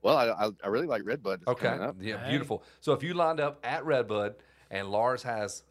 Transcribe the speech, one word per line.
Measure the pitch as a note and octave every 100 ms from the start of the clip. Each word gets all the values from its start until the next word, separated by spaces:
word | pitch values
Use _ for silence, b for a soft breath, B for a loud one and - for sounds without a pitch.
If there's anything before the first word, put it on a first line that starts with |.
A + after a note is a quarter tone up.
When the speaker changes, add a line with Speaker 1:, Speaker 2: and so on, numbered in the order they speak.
Speaker 1:
Well, | G2 D3
I, | A#2 G#2+ G#2+
I, | G2
I | G2
really | A2 E3
like | A#2
Redbud. | G2 C3+ G2+ F#2
It's | F2+
Speaker 2:
Okay. | B2+ B2+
Speaker 1:
coming | A#2+
up. | G#2+ F#2+
Speaker 2:
Yeah, | G2 G#2
Speaker 3:
Hey. | A#2+
Speaker 2:
beautiful. | C#3+ C3+ A2 B B
So | -
if | C3+
you | D#3+
lined | F3 E3 D#3+
up | D3 C#3+
at | A#2+ D3
Redbud | D3 C#3 A2+ G#2+ G#2 G#2 b b b
and | G2 G2
Lars | G2+ A#2+ B2+
has | B2+ A2+ G#2 - _